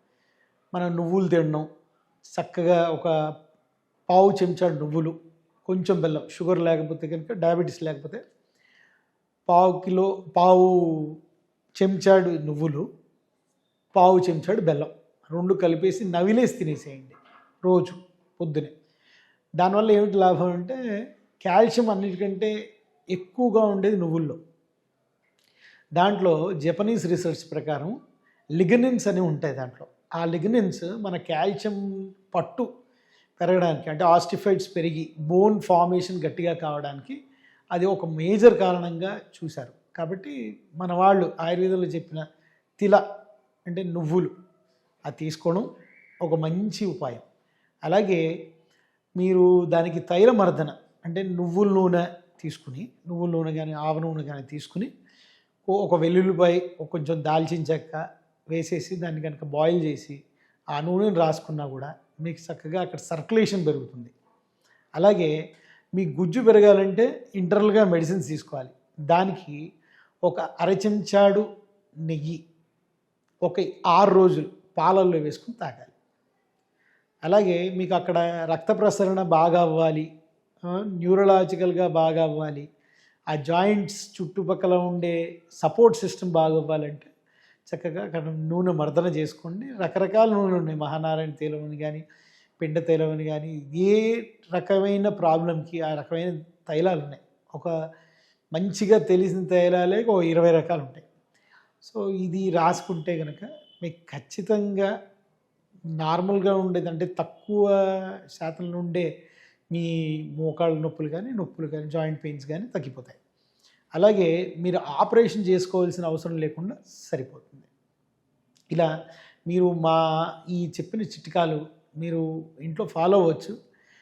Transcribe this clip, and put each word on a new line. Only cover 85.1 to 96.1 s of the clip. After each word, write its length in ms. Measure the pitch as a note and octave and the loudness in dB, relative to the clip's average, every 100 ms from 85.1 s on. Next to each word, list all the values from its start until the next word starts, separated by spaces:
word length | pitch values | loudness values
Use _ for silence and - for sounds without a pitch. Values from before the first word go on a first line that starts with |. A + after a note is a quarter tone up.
| E3+ E3 - _ | -4 -6 -10 _
సపోర్ట్ 460 | - D#3+ F#3 A#3 A3+ | -4 -2 6 6 6
సిస్టమ్ 340 | F#3 - F3+ | -4 -6 -2
బాగా 240 | E3 D#3+ D#3+ | 2 2 2
అవ్వాలంటే 520 | D3+ D#3 D3 D3+ - _ _ _ _ _ _ D#3+ | 0 -4 -4 -10 -20 _ _ _ _ _ _ -10
చక్కగా 280 | E3+ E3 | -8 -8
అక్కడ 200 | G3+ E3 | -8 -8
నూనె 480 | D#3 D#3 D#3 E3+ F3+ | -8 -6 -4 -2 0
మర్దన 340 | D#3+ D3+ D3 F3 | 0 0 0 0
చేసుకోండి. 600 | D#3 D3+ - E3+ F#3 C4+ A#3 | -2 -6 -8 -14 -12 -12 -6
రకరకాల 460 | E3+ F3+ F#3+ G#3+ A3+ | -4 -2 0 4 4
నూనెలు 280 | G#3 G3 F3+ | 4 0 0
ఉన్నాయి, 200 | D#3+ D#3 | -2 -4
మహానారాయణ 540 | D3 D#3 D#3+ D#3+ D#3 | -6 -4 -4 -4 -6
తైలం 320 | D3 D3+ D3+ | -8 -8 -8
అని 140 | D3+ D3 | -10 -10
కానీ, 260 | D3+ D3+ D#3+ _ _ _ _ _ | -10 -10 -16 _ _ _ _ _
పిండ 240 | D#3+ D#3+ E3+ | -4 -4 0
తైలం 260 | D#3+ D#3+ | 0 0
అని 140 | D#3 D#3 | -2 -6
కానీ, 460 | D3+ D#3 D3+ C#3 | -8 -8 -14 -10
ఏ 480 | D#3 G3 G#3+ A3 A#3 A3 _ _ | -2 2 4 2 -2 -6 _ _
రకమైన 560 | F3+ F3+ G3 G3 G3+ G#3 | -6 0 0 2 0 -2
ప్రాబ్లంకి 720 | G3+ E3+ D#3+ E3+ E3 C#3 E3 | 0 2 2 0 -4 -6 -6
ఆ 120 | D#3 | -6
రకమైన 460 | D3 C#3 | -6 -6